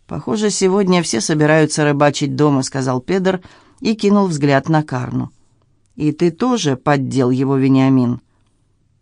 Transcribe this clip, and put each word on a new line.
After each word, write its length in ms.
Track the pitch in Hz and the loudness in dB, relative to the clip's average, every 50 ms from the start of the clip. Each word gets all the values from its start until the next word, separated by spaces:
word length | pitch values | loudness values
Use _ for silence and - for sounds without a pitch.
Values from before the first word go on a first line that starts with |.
| _ | _
"Похоже, 420 | _ - - - - 247 214 214 208 | _ -12 -10 -6 -6 -4 -2 -2 -2
сегодня 540 | 190 - 196 185 185 202 202 180 185 180 165 | -2 0 0 0 2 2 2 2 2 2 0
все 180 | - - 226 | 0 -4 -4
собираются 640 | 202 - 165 151 151 147 156 160 156 151 - - 151 | -2 -2 0 2 2 4 4 4 4 2 2 0 0
рыбачить 500 | 147 147 143 147 147 139 - 151 139 135 | 0 2 2 2 2 2 0 -4 -4 0
дома", — 260 | 127 147 151 143 135 131 | 0 2 2 2 0 -2
сказал 360 | - - 135 131 135 127 127 | -4 -6 -4 -4 -2 -4 -4
Педро 400 | - - 180 196 185 185 185 180 - - - - _ _ _ _ | -4 -2 -4 0 0 0 -2 -2 -6 -14 -20 -20 _ _ _ _
и 140 | - 208 226 | -4 -4 -4
кинул 320 | 220 - 202 202 202 202 | 0 0 2 2 2 2
взгляд 440 | 190 165 143 143 143 139 135 135 - | 0 -2 -2 0 2 2 0 0 0
на 120 | 160 156 151 | -2 -2 -2
Карну. 480 | 156 143 123 127 127 - 127 127 123 - _ _ _ _ _ _ _ _ _ _ _ _ | -2 -6 -8 -8 -6 -6 -8 -8 -8 -12 _ _ _ _ _ _ _ _ _ _ _ _
"И 160 | - 151 151 147 | -4 -4 -4 -2
ты 180 | - 175 175 | 0 0 -2
тоже 460 | 165 - 240 247 247 226 175 147 135 | 0 0 -2 -2 -2 0 0 -2 -4
поддел 540 | 127 - 156 147 143 135 123 120 131 131 123 | -2 0 0 0 0 0 -2 -2 0 0 0
его, 260 | 131 127 139 131 139 | 0 0 0 -2 0
Вениамин?" 640 | 135 131 135 135 135 135 135 135 131 123 120 123 123 - _ _ _ _ _ _ _ _ _ _ _ _ _ _ _ | 0 2 2 4 4 4 4 2 2 2 0 -2 -6 -8 _ _ _ _ _ _ _ _ _ _ _ _ _ _ _